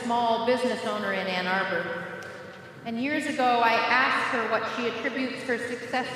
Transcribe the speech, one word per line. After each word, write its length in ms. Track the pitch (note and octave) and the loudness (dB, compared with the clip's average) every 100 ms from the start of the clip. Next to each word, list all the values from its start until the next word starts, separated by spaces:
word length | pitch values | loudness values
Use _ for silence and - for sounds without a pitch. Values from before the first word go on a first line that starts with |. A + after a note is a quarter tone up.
small 420 | A#3 A#3+ A#3 A3 | 0 2 4 2
business 400 | A#3+ B3+ B3 G#3+ A3+ | 4 2 2 0 -2
owner 260 | G#3 G3+ | -2 0
in 140 | F#3+ F#3 | 0 0
Ann 200 | F#3 F#3 | 0 2
Arbor. 380 | F#3+ F#3+ F3 F3 E3+ F3 - - - - - - - A#3 | 2 2 -2 -2 -6 -8 -10 -12 -12 -14 -16 -16 -12 -8
And 160 | A#3 | -4
years 240 | C4+ D4+ D4 | 0 0 0
ago, 340 | B3+ B3+ A#3+ | 2 4 6
I 100 | A#3 | 4
asked 560 | A3+ A3+ B3 C4+ B3 - | 4 4 4 4 2 0
her 160 | B3+ A3 | 0 0
what 180 | A3 - B3 | 0 0 -2
she 120 | A#3+ | -2
attributes 540 | - C4 C4 B3+ - | -2 -4 -2 -4 -4
her 160 | - A3+ | -4 -2
success 500 | B3 A#3+ A#3 B3+ - | -2 -6 -4 -4 -4